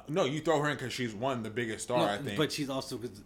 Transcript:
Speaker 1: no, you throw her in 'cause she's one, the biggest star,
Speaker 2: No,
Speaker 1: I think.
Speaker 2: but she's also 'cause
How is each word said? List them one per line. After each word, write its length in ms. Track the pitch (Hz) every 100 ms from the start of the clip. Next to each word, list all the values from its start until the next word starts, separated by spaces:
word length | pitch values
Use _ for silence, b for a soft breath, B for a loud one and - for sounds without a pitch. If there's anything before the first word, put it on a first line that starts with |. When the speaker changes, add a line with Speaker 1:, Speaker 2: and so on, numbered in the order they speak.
| -
Speaker 1:
no, 180 | 170 139
you 140 | 151
throw 180 | 170 151
her 80 | 147
in 80 | 131
'cause 160 | 123
she's 220 | - 120 104
one, 260 | 135 123
the 80 | 107
biggest 360 | 107 117 101 -
star, 120 | 123
Speaker 2:
No, 80 | 104
Speaker 1:
I 120 | 202
think. 180 | 135 104
Speaker 2:
but 140 | 143
she's 180 | - 135
also 280 | 135 - 123
'cause 220 | 120 104